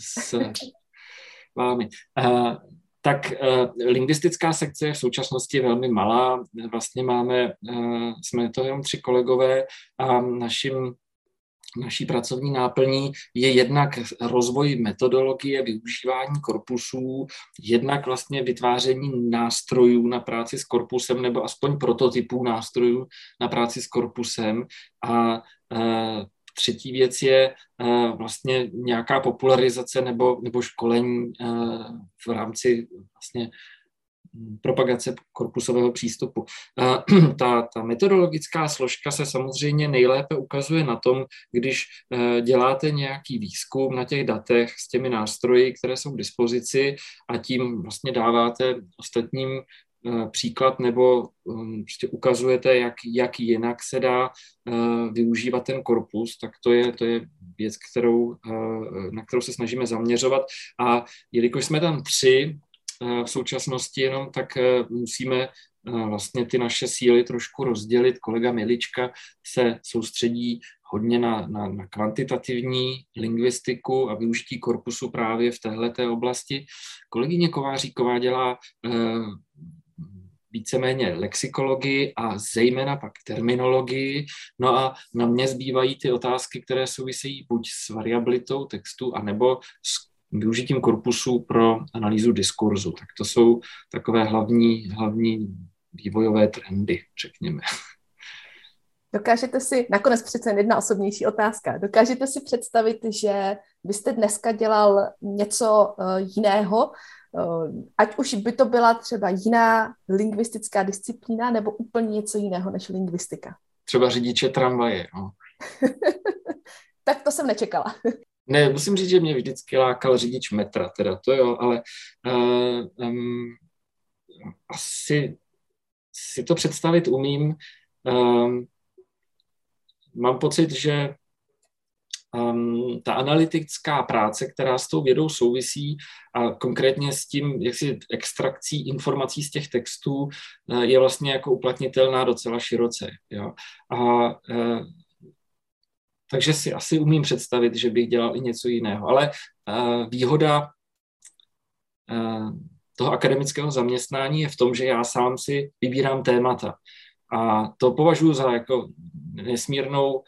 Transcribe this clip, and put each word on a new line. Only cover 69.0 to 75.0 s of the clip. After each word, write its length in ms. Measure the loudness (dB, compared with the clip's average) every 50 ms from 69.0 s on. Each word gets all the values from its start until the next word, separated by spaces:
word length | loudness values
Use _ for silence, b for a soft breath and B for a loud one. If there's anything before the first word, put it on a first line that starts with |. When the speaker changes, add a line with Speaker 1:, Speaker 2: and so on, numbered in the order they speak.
| -4 -4 -6 B B B B B _
Speaker 1:
se 340 | -6 0 2 2 2 2 -2 _
soustředí 760 | -6 -6 -6 -6 -4 -6 -2 -2 -2 0 -2 -4 -4 -6 -6 B B B B B _ -6
hodně 260 | -4 0 0 2 2
na, 280 | 2 0 0 -2 -4
na, 220 | -6 -8 -8 -6 -8
na 180 | -8 -10 -12
kvantitativní 1200 | -14 -6 -4 -4 -4 -2 -4 -4 -4 -4 -6 -4 -6 -6 -6 -4 -4 -2 -2 -2 -4 -6 -8 -14 _ _
lingvistiku 920 | -8 -6 -4 -2 0 0 0 0 0 -4 -6 -6 -6 _ -2 0 0 0 0
a 40 | -2
využití 460 | -4 -2 -2 -2 -4 -4 -8 -10 -8
korpusu 500 | -2 -2 -4 -2 -4 -8 -10 -8